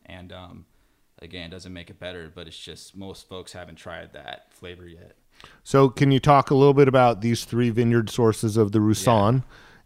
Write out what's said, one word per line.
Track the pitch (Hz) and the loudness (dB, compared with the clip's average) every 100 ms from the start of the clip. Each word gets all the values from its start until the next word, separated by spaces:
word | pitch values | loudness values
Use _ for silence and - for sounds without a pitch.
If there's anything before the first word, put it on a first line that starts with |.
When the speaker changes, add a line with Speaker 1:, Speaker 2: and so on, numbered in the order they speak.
| - | -20
Speaker 1:
And, | 90 90 | -20 -20
um, | 92 90 87 85 _ _ _ _ _ | -20 -20 -20 -20 _ _ _ _ _
again, | 85 90 85 | -20 -16 -16
it | |
doesn't | 92 92 | -16 -18
make | 87 87 | -18 -18
it | 87 | -16
better, | 87 90 80 | -14 -14 -16
but | 87 80 | -18 -20
it's | - | -20
just | - 80 - 95 | -20 -20 -20 -18
most | 98 - - | -18 -18 -18
folks | 92 90 | -18 -18
haven't | 92 85 82 | -18 -20 -20
tried | 90 85 85 | -18 -18 -18
that | - 69 - _ | -20 -18 -18 _
flavor | _ 90 90 87 | _ -20 -20 -20
yet. | 82 82 _ _ _ - _ | -20 -20 _ _ _ -20 _
Speaker 2:
So | - 135 135 | -2 2 2
can | - 139 | 2 0
you | 131 | 2
talk | 147 139 - | 4 2 4
a | |
little | 139 143 | 4 4
bit | 139 135 | 6 4
about | 127 123 101 | 4 2 2
these | 117 117 | -2 -4
three | - 117 120 | -4 -2 -2
vineyard | 113 117 117 107 | 0 0 0 -2
sources | - 113 107 113 107 | 0 0 0 -2 0
of | 101 | 2
the | 110 | 2
Speaker 1:
Yeah. | 107 | 2
Speaker 2:
Roussanne | 107 - 113 101 131 - - - _ | 2 2 2 2 0 -4 -14 -20 _